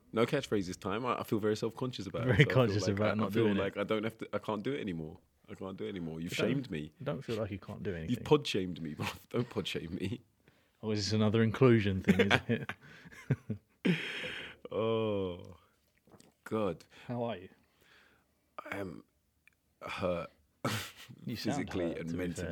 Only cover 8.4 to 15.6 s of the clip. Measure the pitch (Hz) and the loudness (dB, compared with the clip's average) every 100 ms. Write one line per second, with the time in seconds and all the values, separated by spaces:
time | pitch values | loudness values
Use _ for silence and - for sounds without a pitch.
8.4 | 131 107 92 80 78 76 - - - 120 | 4 -2 -2 -4 -8 -6 -6 -8 -6 -4
9.4 | 123 104 85 - 82 92 98 120 _ _ | -2 -4 -4 -6 -6 -4 -4 -6 _ _
10.4 | _ _ _ _ 110 107 98 107 107 113 | _ _ _ _ -2 0 2 4 6 6
11.4 | 113 - 131 117 101 95 - - 101 120 | 4 6 8 8 4 4 4 4 6 4
12.4 | - 113 123 - - - - - - - | 4 -2 -4 -10 -16 -20 -20 -10 -4 -4
13.4 | - 107 _ _ 190 165 - - - - | -4 -10 _ _ 2 2 -2 -6 -8 -8
14.4 | - - - 92 113 113 110 101 95 90 | -12 -14 -6 -2 2 2 0 0 -2 -4
15.4 | 101 95 | -12 -20